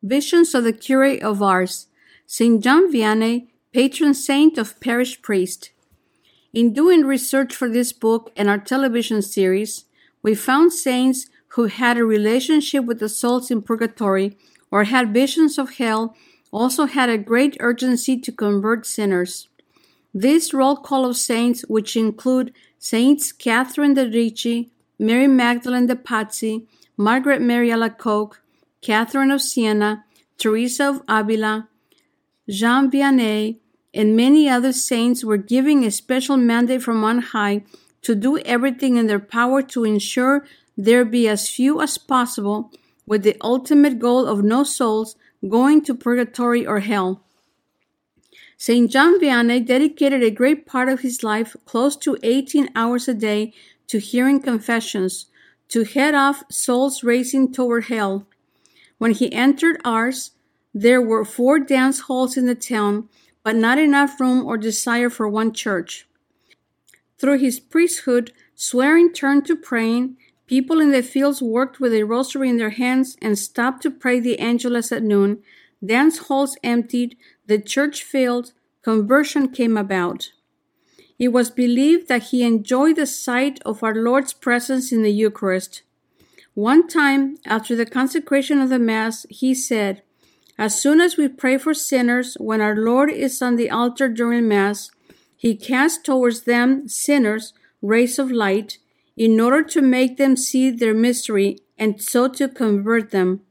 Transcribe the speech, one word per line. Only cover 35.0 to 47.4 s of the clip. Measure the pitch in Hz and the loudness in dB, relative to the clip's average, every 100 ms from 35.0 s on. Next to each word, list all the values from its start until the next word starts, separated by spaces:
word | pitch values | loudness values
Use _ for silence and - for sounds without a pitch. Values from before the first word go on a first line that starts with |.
| 233 240 | 0 -2
were | 226 208 | -2 -2
giving | 202 247 269 294 233 | 0 0 4 2 2
a | |
special | 202 _ 254 254 277 | -2 _ -4 0 2
mandate | 240 233 240 254 | 2 2 2 0
from | 247 226 | -2 -2
on | 214 240 | 0 -2
high | 233 220 208 202 202 - _ _ | -2 -2 -2 -2 -6 -20 _ _
to | - | -4
do | 220 233 311 | 0 0 -2
everything | - 240 262 262 269 240 | -2 0 0 -2 0 2
in | 226 | 2
their | 208 | -2
power | 202 226 240 269 | -4 -2 0 0
to | 269 - 226 | -2 -2 0
ensure | 214 202 - 254 285 277 _ _ - | 0 -2 -2 0 0 -2 _ _ -4
there | 202 240 247 | 2 4 4
be | 240 233 | 2 2
as | 208 - | 0 -4
few | - 254 311 | -2 0 0
as | 311 - | -2 -6
possible, | _ 262 240 - 202 208 226 - _ _ - | _ -2 0 -4 -4 -4 -6 -16 _ _ -4
with | 214 | 0
the | 208 214 | 0 0
ultimate | 214 254 254 294 294 240 | -2 -2 2 4 4 4
goal | 240 247 262 | 0 2 2
of | 208 | 0
no | 208 233 285 | 2 2 0
souls | - 240 220 220 - _ _ 196 | -2 -2 -2 -4 -10 _ _ -2
going | 226 262 302 302 | 2 4 4 2
to | 254 | -4
purgatory | - 240 240 240 240 240 - | -2 -2 -2 -2 0 0 0
or | 208 | -4
hell. | 202 208 185 190 _ _ | -2 -2 -2 -4 _ _